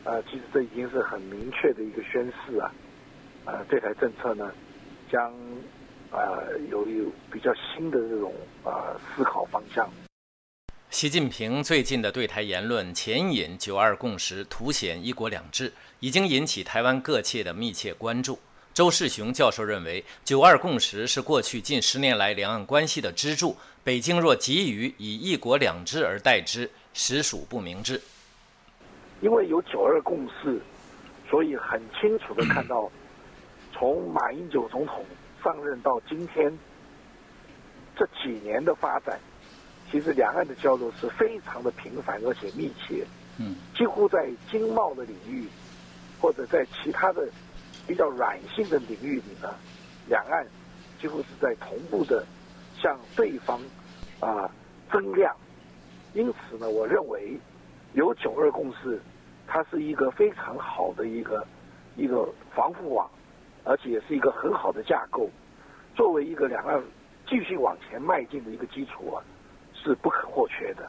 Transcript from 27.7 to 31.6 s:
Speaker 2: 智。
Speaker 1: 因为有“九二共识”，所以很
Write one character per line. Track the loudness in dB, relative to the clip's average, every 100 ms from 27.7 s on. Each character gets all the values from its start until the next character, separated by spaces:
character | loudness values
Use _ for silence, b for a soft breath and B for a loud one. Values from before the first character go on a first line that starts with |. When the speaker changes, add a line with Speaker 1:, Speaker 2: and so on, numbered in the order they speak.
| -6
Speaker 2:
智。 | -6 -6 -8 -20 -20 -20 -20 _ -20 _ -20 -20 -20 0
Speaker 1:
因 | 4
为 | 4 4
有 | 0 0
“九 | 2
二 | 6 4
共 | 2 -2 -4
识”， | -6 -2 -2 -4 -20 -20 -20 -20 -20 0
所 | 2
以 | 2
很 | -2